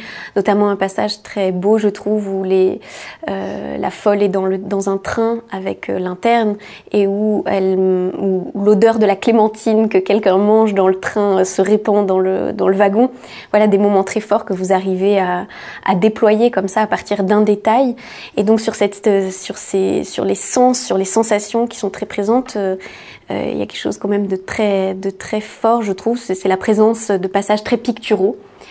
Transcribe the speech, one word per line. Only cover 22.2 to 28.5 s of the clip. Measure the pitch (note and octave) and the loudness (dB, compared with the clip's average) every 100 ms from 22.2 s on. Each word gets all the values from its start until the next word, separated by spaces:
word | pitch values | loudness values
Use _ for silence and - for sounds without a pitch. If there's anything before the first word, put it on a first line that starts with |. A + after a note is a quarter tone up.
| G3+ A#3+ B3+ G#3+ | 0 0 0 -4
euh, | G3 F#3+ - - - - - | -4 -4 -8 -20 -20 -18 -8
euh, | G3 - | -6 -4
il | - | -4
y | |
a | G#3 | -6
quelque | - | -6
chose | G#3+ G3+ | -6 -4
quand | G3+ | -2
même | G#3 G3 | -2 -2
de | F#3+ | -4
très, | F#3+ - G#3+ G3 F#3+ | -6 -2 0 0 -2
de | F#3+ G3 | -4 -6
très | F#3+ - G#3+ | -8 -6 -8
fort, | G#3+ - A3+ A#3 | -8 -2 0 2
je | G#3+ | 0
trouve. | F#3+ A3+ A#3+ | -4 -2 -4
C'est, | - | -4
c'est | F#3 F#3+ | -4 -2
la | F#3 | 0
présence | F#3+ G#3+ G#3+ A3+ - | 2 4 4 2 0
de | G3 F#3 | -2 0
passages | G3 G3+ G#3+ | 0 0 0
très | G#3 A#3 | 0 -2
picturaux, | A#3 A3 - G3+ F#3+ - - | -2 -6 -2 0 0 -2 -12